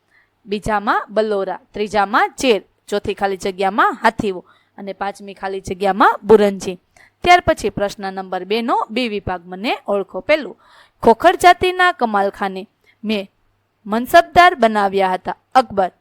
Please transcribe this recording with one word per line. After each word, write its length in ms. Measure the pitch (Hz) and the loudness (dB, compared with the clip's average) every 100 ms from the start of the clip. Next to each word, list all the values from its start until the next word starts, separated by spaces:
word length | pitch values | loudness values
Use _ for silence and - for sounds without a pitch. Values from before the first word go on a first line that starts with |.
| _ _ _ _ 214 | _ _ _ _ -10
બીજામાં 600 | 202 233 214 208 320 - | -8 -4 -4 -2 -2 -2
બલોરા, 500 | 208 220 202 190 175 _ | -2 -2 -2 -4 -8 _
ત્રીજામાં 580 | 202 208 208 196 254 392 | -8 -4 -2 0 0 -2
ચેર, 320 | - 262 196 - _ - | 0 0 0 -2 _ -8
ચોથી 260 | 202 214 | -6 -6
ખાલી 220 | 196 196 190 | -4 -4 -4
જગ્યામાં 640 | 202 185 190 220 392 277 | -6 -4 -2 0 0 2
હાથીઓ 420 | 233 - 208 180 - _ _ - | 0 0 -4 -8 -14 _ _ -18
અને 140 | 196 | -16
પાંચમી 420 | 190 196 202 202 | -8 -10 -10 -18
ખાલી 260 | 190 196 196 | -12 -10 -8
જગ્યામાં 580 | - 185 196 190 311 - | -8 -4 -2 2 2 2
બુરંજી. 560 | 202 214 208 196 190 180 _ _ _ _ | 4 4 4 0 -8 -12 _ _ _ _
ત્યાર 160 | 349 359 | 4 4
પછી 300 | 339 320 214 | 4 -2 -4
પ્રશ્ન 420 | - 302 - 190 | -4 -6 -6 -10
નંબર 320 | 190 190 185 | -10 -8 -8
બે 180 | 185 220 | -4 -4
નો 240 | 233 453 - | -2 -2 -2
બી 180 | 226 240 | -4 -4
વિભાગ, 340 | 208 190 180 175 | -4 -6 -10 -10
મને 320 | 185 233 392 - | -10 -6 -6 -4
ઓળખો. 340 | 202 185 185 | -4 -4 -10
પહેલું, 360 | - 311 196 - _ _ _ _ | -2 -2 -2 -16 _ _ _ _
ખોખર 340 | - 220 330 381 | 2 4 4 6
જાતિના 560 | 349 359 370 359 359 | 4 4 0 0 0
કમાલખાને 760 | 349 233 202 196 - 196 190 214 _ _ _ | 0 -2 0 -2 -4 -8 -8 -14 _ _ _
મેં 260 | 208 214 196 _ _ _ _ _ 196 | -6 -6 -6 _ _ _ _ _ -6
મનસબદાર 680 | 220 247 339 339 349 359 | -6 4 4 4 4 4
બનાવ્યા 580 | 339 226 214 202 196 185 | 4 0 2 0 0 0
હતા, 240 | 185 - - _ | -2 -6 -12 _
અકબર. 360 | 254 254 196 180 - | 0 0 -2 -2 -4